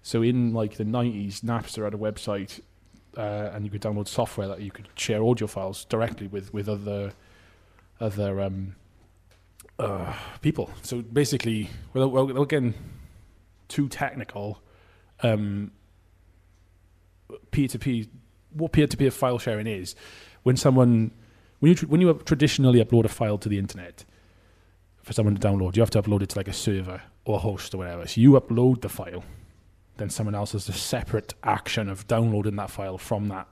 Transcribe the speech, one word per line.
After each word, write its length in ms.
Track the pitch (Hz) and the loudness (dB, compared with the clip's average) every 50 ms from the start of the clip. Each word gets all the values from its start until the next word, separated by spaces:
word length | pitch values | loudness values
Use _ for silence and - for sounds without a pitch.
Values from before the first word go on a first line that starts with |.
| _ | _
so 180 | - - 117 | -2 0 2
in, 320 | 113 120 123 127 120 117 113 | 2 4 4 4 2 2 2
like, 220 | 113 110 107 - | 0 -2 -2 -4
the 100 | - 110 | -4 -4
nineties, 560 | 107 113 123 120 120 113 101 101 101 98 - | -2 0 0 -2 -2 -2 -4 -6 -8 -8 -8
Napster 420 | - 113 120 113 104 - - - 107 | -4 -4 -4 -4 -4 -6 -8 -6 -6
had 80 | 104 101 | -6 -4
a 20 | 104 | -2
website, 640 | 107 107 107 - - - 104 101 98 101 - - - _ _ _ _ _ _ - _ _ - - | -4 -4 -4 -4 -6 -4 -4 -4 -6 -8 -12 -20 -20 _ _ _ _ _ _ -20 _ _ -12 -8
uh, 320 | 107 104 104 104 107 104 - | -6 -6 -6 -6 -6 -8 -8
and 120 | 107 104 | -8 -8
you 60 | 104 | -8
could 100 | 98 104 | -8 -6
download 260 | - 110 104 104 104 - | -4 -4 -2 -2 -4 -4
software 400 | - - 117 107 - - 101 98 | -2 -2 -2 -2 -2 -6 -6 -6
that 140 | 98 85 | -6 -8
you 80 | 104 98 | -10 -12
could 180 | - - 104 - _ | -12 -14 -20 -20 _
share 280 | - - - 110 107 110 | -10 -4 -2 0 2 4
audio 240 | 117 123 120 110 104 | 4 2 2 0 -6
files 380 | - 101 95 95 98 - - | -6 -6 -6 -6 -8 -10 -6
directly 420 | _ - 113 117 113 110 - 104 98 | _ -2 -2 -2 -2 -4 -8 -12 -8
with, 260 | 101 101 95 98 - | -8 -10 -10 -8 -8
with 160 | 107 101 104 | -6 -4 -4
other, 440 | 107 101 101 104 101 101 101 101 101 _ _ _ _ _ _ _ _ _ _ _ _ _ _ _ _ _ | -4 -4 -4 -6 -6 -6 -6 -8 -10 _ _ _ _ _ _ _ _ _ _ _ _ _ _ _ _ _
other, 420 | 117 107 98 101 104 101 98 98 | -6 -6 -2 -2 -2 -2 -2 -2
um, 340 | 98 98 95 95 95 95 92 _ _ _ _ _ _ _ _ _ _ _ _ _ _ _ _ _ - - _ - | -2 -4 -4 -6 -8 -8 -10 _ _ _ _ _ _ _ _ _ _ _ _ _ _ _ _ _ -20 -20 _ -6
uh, 340 | - 110 101 95 87 - 107 - - - - - | -6 -4 -4 -6 -6 -8 -8 -10 -12 -16 -16 -2
people. 280 | - 147 156 - 107 - - - - | -2 -2 -2 -2 -6 -8 -10 -16 -12
So 180 | - 127 120 | -8 -8 -8
basically, 680 | 117 110 113 143 147 - - 123 - 117 113 107 104 - - - - - - | -8 -2 0 0 2 2 0 -2 -2 -2 -2 -2 -4 -8 -10 -16 -16 -8 0
without, 180 | 131 131 135 | 0 0 2
without 360 | 127 135 131 135 127 131 147 139 | 4 2 2 2 2 0 0 2
getting 260 | 160 147 127 120 110 - - - - - - - - - - - _ _ _ _ _ _ _ _ | 2 0 0 0 -2 -4 -10 -16 -16 -18 -20 -20 -20 -20 -20 -20 _ _ _ _ _ _ _ _
too 220 | - - 143 131 | -2 -2 -2 -2
technical, 720 | - - 147 135 - 139 107 - - 101 101 104 104 - _ _ _ _ _ _ _ _ _ _ _ _ - | -2 -6 -6 -6 -6 -8 -12 -12 -10 -10 -8 -8 -10 -12 _ _ _ _ _ _ _ _ _ _ _ _ 0
um, 480 | 120 110 104 104 104 101 101 104 98 - _ _ _ _ _ _ _ _ _ _ _ _ _ _ _ _ _ _ _ _ _ _ _ _ _ _ _ _ _ _ _ - - _ _ | 2 2 2 0 -2 -2 -4 -6 -8 -10 _ _ _ _ _ _ _ _ _ _ _ _ _ _ _ _ _ _ _ _ _ _ _ _ _ _ _ _ _ _ _ -20 -20 _ _
P 160 | - - 139 123 | 0 0 0 0
two 120 | - 117 | -2 -4
P, 280 | - 143 127 117 110 - - - _ _ _ _ _ _ - | -4 -2 -2 -2 -4 -8 -14 -20 _ _ _ _ _ _ -8
what 180 | 151 165 160 | -6 -6 0
peer-to-peer 400 | - 156 151 143 - - 139 131 | 4 4 4 4 2 2 2 2
file 280 | - - - 127 123 117 | 2 2 0 0 0 0
sharing 280 | - 127 113 107 107 113 | -2 -2 -4 -2 -4 -4
is, 280 | 107 95 90 92 - - - - - - - - - - _ | -6 -6 -8 -10 -14 -16 -20 -20 -20 -20 -20 -20 -20 -2 _
when 120 | 131 127 | 2 2
someone, 560 | 123 - 147 131 127 127 123 120 113 110 110 - - - - _ _ _ _ _ _ | 4 4 6 6 8 8 8 6 4 4 0 -4 -12 -20 -20 _ _ _ _ _ _
when 120 | - 151 | 6 6
you 40 | 180 | 6
tr-, 120 | - - 139 | 6 4 2
when 120 | 143 170 | 4 6
you 120 | 180 175 160 143 - | 6 6 4 2 2
traditionally 560 | - 160 131 143 151 - - 139 127 123 120 113 | -2 2 4 4 2 4 4 6 8 8 8 6
upload 200 | - - 117 110 | 8 6 6 6
a 40 | 107 | 4
file 280 | - - 120 107 104 101 | 0 0 -2 -2 -2 -2
to 100 | - 107 | -2 -2
the 80 | 104 101 | -2 -2
internet 480 | 98 95 - 95 87 87 - - - _ _ _ _ _ _ _ _ _ _ _ _ _ _ _ _ _ _ _ _ | -2 -4 -8 -12 -14 -16 -18 -20 -20 _ _ _ _ _ _ _ _ _ _ _ _ _ _ _ _ _ _ _ _
for 80 | - - | -6 -2
someone 220 | - 110 104 104 | 2 2 2 2
to 60 | 98 101 | 2 2
download, 300 | 104 98 98 92 90 92 | 2 2 2 0 2 4
you 60 | 107 | 4
have 80 | 113 107 | 2 4
to 120 | - 110 | 4 2
upload 200 | 98 107 104 98 | 2 4 2 2
it 80 | 98 95 | 0 -2
to, 100 | - 101 | -4 -6
like, 80 | 95 101 | -6 -6
a 60 | 92 | -8
server 480 | - - - 101 95 92 92 90 92 - - _ _ _ | -4 -2 -2 -2 -2 -4 -6 -10 -14 -16 -20 _ _ _
or 100 | - 107 | -4 -2
a 40 | 95 | -2
host 340 | - 110 98 92 - - - | -2 -2 -4 -4 -8 -10 -8
or 60 | 92 | -8
whatever. 280 | 92 90 87 87 85 - | -8 -8 -10 -10 -10 -6
So 140 | - 113 | 2 8
you 100 | 117 139 139 | 10 10 10
upload 480 | 131 - - 117 117 123 127 131 117 | 10 6 2 0 4 4 4 4 2
the 80 | - 98 | -2 -10
file, 340 | - - 98 - 85 90 - - - - - - - _ _ _ _ _ _ _ _ - | -8 -8 -10 -10 -10 -12 -12 -14 -18 -20 -20 -20 -20 _ _ _ _ _ _ _ _ -8
then 120 | 107 101 | -8 -8
someone 240 | - - 110 107 104 | -4 -4 -2 -2 -2
else 160 | 101 104 - | -2 -4 -4
has 180 | - 104 - - | -4 -6 -4 -4
a 40 | 95 | -6
separate 600 | - - - - 123 - - - 107 - - - - - | -6 -4 -4 -4 -4 -4 -2 -4 -4 -4 -4 -16 -6 -2
action 460 | 117 104 104 - - - 117 107 98 | 0 0 0 -2 -4 -4 -4 -2 -4
of 180 | 95 95 104 - | -6 -8 -2 0
downloading 480 | 120 113 117 113 107 104 101 110 101 101 | 2 2 4 2 2 0 0 -2 -2 -4
that 120 | 101 92 | -6 -8
file 300 | - - 98 95 92 90 | -8 -8 -8 -8 -8 -10
from 300 | - - 117 104 104 104 | -6 -4 -4 -2 -2 -4
that 180 | 95 95 90 _ | -6 -8 -10 _